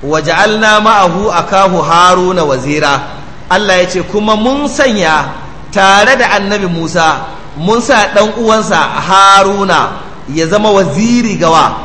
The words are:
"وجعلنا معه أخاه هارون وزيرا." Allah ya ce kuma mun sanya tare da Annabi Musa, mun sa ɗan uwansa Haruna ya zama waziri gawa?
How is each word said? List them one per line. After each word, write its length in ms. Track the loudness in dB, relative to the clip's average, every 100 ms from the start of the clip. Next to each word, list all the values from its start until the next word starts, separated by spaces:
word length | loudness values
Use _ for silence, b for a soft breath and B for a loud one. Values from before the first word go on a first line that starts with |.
"وجعلنا 760 | -2 -4 -2 0 2 2 2 2
معه 600 | 2 2 2 0 -2 -2
أخاه 280 | 0 0 2
هارون 680 | 0 2 4 4 4 0 0
وزيرا." 600 | -2 -2 -2 -2 0 -2 -6 -14 -16 -18 -2
Allah 260 | -2 2 0
ya 80 | 0
ce 140 | -2
kuma 340 | -4 -4 0 0
mun 320 | 0 -2 -4
sanya 640 | 0 0 0 0 0 -2 -10 -14 -16 -8
tare 460 | 0 4 4 4 2
da 80 | 0
Annabi 320 | 0 -2 -4 -4
Musa, 580 | -4 -4 0 0 0 -6 -14 -16 -6
mun 220 | -2 0
sa 260 | 2 2 2 2
ɗan 180 | 0 0
uwansa 340 | 0 0 0 -2
Haruna 1120 | -2 -4 0 4 6 6 4 0 0 0 0 -6 -14 -16 -8
ya 140 | -4 0
zama 240 | 0 2
waziri 640 | 2 2 0 0 2 0 0
gawa? 400 | 2 2 0 -2